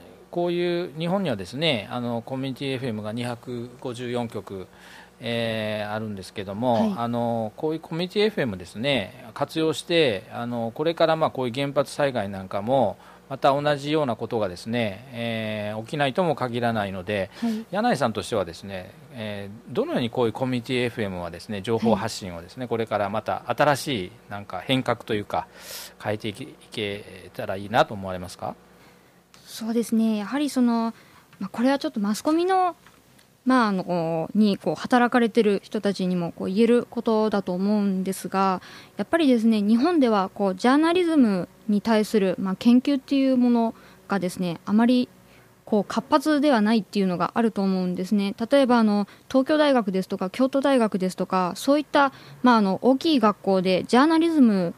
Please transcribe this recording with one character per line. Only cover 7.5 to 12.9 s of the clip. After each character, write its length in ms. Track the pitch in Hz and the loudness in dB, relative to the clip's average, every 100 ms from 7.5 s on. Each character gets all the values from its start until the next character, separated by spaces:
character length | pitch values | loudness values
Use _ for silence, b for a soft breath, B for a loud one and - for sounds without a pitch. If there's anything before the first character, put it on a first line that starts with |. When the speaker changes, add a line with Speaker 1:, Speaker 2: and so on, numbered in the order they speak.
| - | -6
Speaker 1:
こ 140 | 156 | -6
う 40 | 156 | -6
い 20 | |
う 20 | |
コ 140 | - | -6
ミ 80 | 165 | -6
ュ 20 | 180 | -4
ニ 40 | |
テ 100 | 208 | 0
ィ 40 | 214 | 0
エ 40 | |
フ 100 | 208 | 0
エ 60 | 135 | -4
ム 100 | 92 | -4
で 80 | 85 | -10
す 120 | 104 | -6
ね、 520 | 135 131 92 - - - | -2 0 -2 -10 -16 -6
活 240 | 139 160 | -4 -2
用 140 | 160 | -2
し 100 | 147 | -2
て、 400 | - 170 147 95 - | 0 2 2 0 -6
あ 120 | 113 120 | -8 -6
の、 240 | 120 113 | -6 -6
こ 100 | 113 156 | -4 -4
れ 100 | 165 | 2
か 100 | 160 | 2
ら、 100 | 160 | 2
ま 120 | 143 | 0
あ、 20 | |
こ 140 | - | -2
う 40 | 127 | -4
い 40 | |
う 20 | |
原 180 | 120 143 | -4 -2
発 220 | 143 135 | -2 -2
災 180 | - 143 | -2 -2
害 180 | 123 98 | -2 -4
な 120 | 98 | -6
ん 80 | 95 | -8
か 140 | 101 | -6
も、 340 | 107 135 104 | 0 0 0